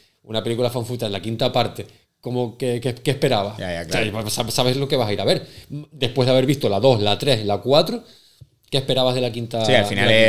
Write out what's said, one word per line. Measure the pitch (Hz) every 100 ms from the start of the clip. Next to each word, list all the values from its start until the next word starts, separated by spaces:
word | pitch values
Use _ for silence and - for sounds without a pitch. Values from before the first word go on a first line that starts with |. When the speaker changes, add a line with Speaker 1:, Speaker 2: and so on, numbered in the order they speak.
| _ _
Speaker 1:
Una | - 110
película | 117 117 123
fan | 123 117
footage, | 120 113
la | 98
quinta | 95 113 131
parte, | 127 110 - - _ _ _
como | 123 123 120 -
que, | 127 120
que, | 127 120
¿qué | -
esperabas? | 135 147 113 98 107
Speaker 2:
Ya, | 95
ya, | 85 85
Speaker 1:
O |
sea, | 92
Speaker 2:
claro. | 110 104
Speaker 1:
pues, | 107 -
sab-, | 113
sabes | - 127 131
lo | 139
que | 139
vas | 110
a |
ir | 101
a | 104
ver. | 170 - - - 143 147
Después | 147 131 - 123
de |
haber | 131 131
visto | 139 113
la | 98
dos, | 127 117
la | 104 104
tres, | 139 117 104
la | 101
cuatro, | 120 147 175 240 - - _ _ - _ _
¿qué | 139
esperabas | 131 127 127 127
de |
la | 123
quinta? | 113 117 113 113
Speaker 2:
Sí, |
al | 127 101
final | 98 104
Speaker 1:
de |
la |
Speaker 2:
es, | 110